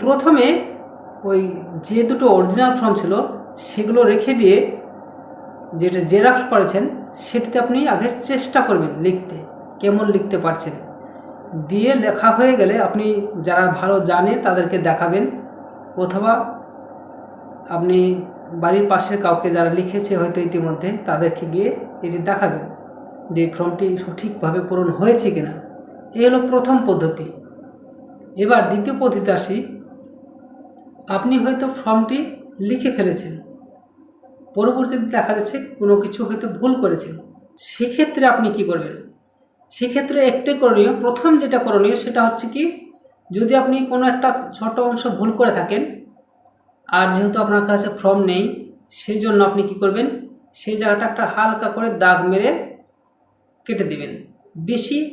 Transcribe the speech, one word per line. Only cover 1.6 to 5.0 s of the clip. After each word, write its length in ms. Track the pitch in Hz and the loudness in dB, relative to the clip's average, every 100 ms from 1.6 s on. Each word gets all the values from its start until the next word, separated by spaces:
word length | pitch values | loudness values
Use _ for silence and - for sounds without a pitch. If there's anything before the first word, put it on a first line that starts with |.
| - 165 | -10 -12
যে 160 | - 220 | -4 0
দুটো 220 | 233 254 254 | 0 2 4
অরিজিনাল 420 | 185 185 214 254 254 | 4 4 2 2 2
ফর্ম 160 | 226 190 | 0 0
ছিল, 180 | 170 208 - - - - - | 0 -2 -2 -8 -16 -18 -10
সেগুলো 320 | 214 214 240 | -4 2 4
রেখে 300 | 214 220 269 | 6 4 2
দিয়ে 240 | 240 190 202 - - - - | 4 6 6 2 -6 -14 -20